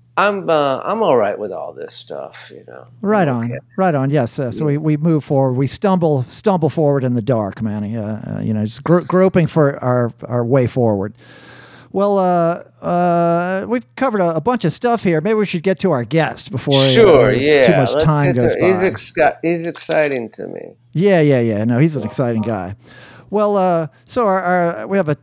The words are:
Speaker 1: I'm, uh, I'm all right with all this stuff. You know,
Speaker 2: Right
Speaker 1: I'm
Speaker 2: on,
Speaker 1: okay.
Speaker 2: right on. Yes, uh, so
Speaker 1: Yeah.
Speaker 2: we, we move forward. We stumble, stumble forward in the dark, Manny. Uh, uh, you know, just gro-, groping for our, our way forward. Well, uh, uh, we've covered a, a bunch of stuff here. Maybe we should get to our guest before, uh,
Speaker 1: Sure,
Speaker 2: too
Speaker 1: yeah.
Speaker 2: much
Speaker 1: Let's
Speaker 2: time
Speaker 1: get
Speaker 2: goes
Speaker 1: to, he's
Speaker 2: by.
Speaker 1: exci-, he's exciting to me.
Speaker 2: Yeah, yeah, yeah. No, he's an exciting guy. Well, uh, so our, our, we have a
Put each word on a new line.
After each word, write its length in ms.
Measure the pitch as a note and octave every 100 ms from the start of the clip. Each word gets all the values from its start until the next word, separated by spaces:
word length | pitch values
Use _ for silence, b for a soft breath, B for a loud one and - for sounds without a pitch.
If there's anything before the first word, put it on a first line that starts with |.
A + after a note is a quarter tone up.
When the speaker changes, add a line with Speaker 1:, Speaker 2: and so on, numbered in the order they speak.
| _ -
Speaker 1:
I'm, 320 | G3+ G3+ E3
uh, 300 | D#3 C#3+ C3
I'm 240 | - G#3+
all 140 | G3+ B2+
right 200 | G2+ G2+
with 140 | G#2
all 220 | F2 D2+
this 200 | - D#2
stuff. 440 | - - D2 C2+ - -
You 140 | - -
know, 180 | B1 C2 -
Speaker 2:
Right 260 | G3 G#3 D#3
Speaker 1:
I'm 80 | B2
Speaker 2:
on, 80 | A#2
Speaker 1:
okay. 120 | B2+ - -
Speaker 2:
right 180 | F#3+ D3
on. 140 | C3+
Yes, 280 | D3 A#2 -
uh, 140 | B2+
so 160 | - D3+
Speaker 1:
Yeah. 100 | C#3+
Speaker 2:
we, 180 | D#3 D3+
we 0 |
move 280 | E3 D#3
forward. 300 | - C#3 C3+
We 120 | B2+ C#3
stumble, 560 | - G3 F#3 E3 C#3+ B2
stumble 420 | - G#3 F#3 D3+
forward 320 | E3+ D3 C#3
in 120 | B2+
the 80 | B2
dark, 380 | G#2 A#2 G2+ -
Manny. 340 | A2 G#2+ G#2 A2+
Uh, 220 | G#2 G#2+ - G#2
uh, 40 |
you 140 | G#2+
know, 100 | G#2+
just 200 | G#2+ -
gro-, 180 | - F3
groping 440 | C3+ F3+ F#3+ F#3 D#3
for 280 | E3 C#3+ C#3+
our, 300 | B2+ B2 A#2+ -
our 200 | - B2
way 240 | A#2+ C3+ A#2+
forward. 460 | C3 A#2 G2+ G#2 - b b b b b b b
Well, 280 | F#3 G3+ G3
uh, 440 | F3+ F3 E3 F3 - _
uh, 800 | - F3 F3 E3+ E3+ E3+ F3+ F#3+ G3
we've 180 | B3 - -
covered 240 | C4 G#3+
a, 160 | F3 D#3+
a 40 |
bunch 240 | F#3 B3
of 80 | E3
stuff 300 | - A#3+ A#3
here. 180 | G3 D#3
Maybe 140 | F#3
we 120 | A3 G3+
should 160 | F3
get 140 | F#3+ F#3+
to 100 | F#3+
our 140 | C#3
guest 460 | A2 D#3+ C#3 - -
before, 220 | B2+ - C#3
uh, 100 | C3+
Speaker 1:
Sure, 420 | C3 G#3 C#3+ A2
Speaker 2:
too 80 | A#2
Speaker 1:
yeah. 360 | C#3+ C#3+ B2 -
Speaker 2:
much 140 | C3
Speaker 1:
Let's 120 | C#3
Speaker 2:
time 280 | D#3 D3+ C#3+
Speaker 1:
get 60 | B2
Speaker 2:
goes 140 | A#2
Speaker 1:
to, 60 | -
he's 160 | F3 F#3
Speaker 2:
by. 100 | F#3
Speaker 1:
exci-, 460 | - - - D3 -
he's 240 | D#3+ E3+ E3
exciting 640 | - - D#3+ D3 C3 A2
to 120 | - F#2
me. 280 | F2+ - - _
Speaker 2:
Yeah, 280 | D3 G3+ F3+
yeah, 180 | D3+ C3
yeah. 240 | A#2 G#2
No, 140 | A2+ A#2+
he's 160 | D#3+ C#3+
an 80 |
exciting 380 | A#2 - B2 A2+
guy. 340 | G#2+ G#2 F2+ G#2 b b b b b
Well, 220 | G3+ G#3 G3+
uh, 320 | F#3 E3+ D#3 -
so 240 | - B3+ A3
our, 120 | F#3+
our, 460 | F3+ F3+ E3+ G#2+ G#2+
we 100 | G3
have 120 | D#3
a 80 | D3